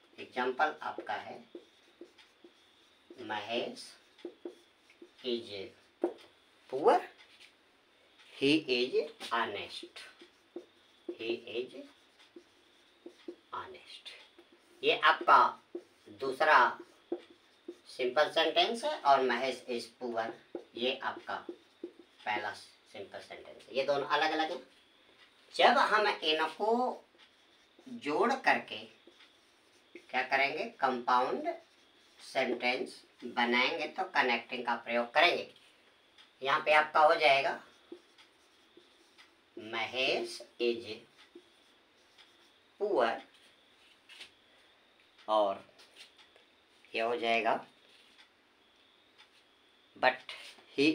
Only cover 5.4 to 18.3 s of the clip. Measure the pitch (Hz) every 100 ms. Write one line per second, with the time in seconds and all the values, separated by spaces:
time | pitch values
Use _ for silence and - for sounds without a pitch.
5.4 | 101 101 92 - _ _ - - - _
6.4 | _ _ - 131 202 - - - - -
7.4 | - _ _ _ _ _ _ _ - -
8.4 | 139 156 127 123 123 147 151 - - 117
9.4 | - 101 - - - - - - - _
10.4 | _ 359 - _ _ _ - - 113 -
11.4 | 98 117 - 277 285 - _ _ - -
12.4 | - _ _ _ _ _ - - - -
13.4 | _ - 381 370 - - - - - -
14.4 | - _ _ - 143 160 156 - - 139
15.4 | - - _ 349 - _ - - 135 131
16.4 | 156 - 127 - - - - 349 - -
17.4 | _ _ - - - - 123 151 151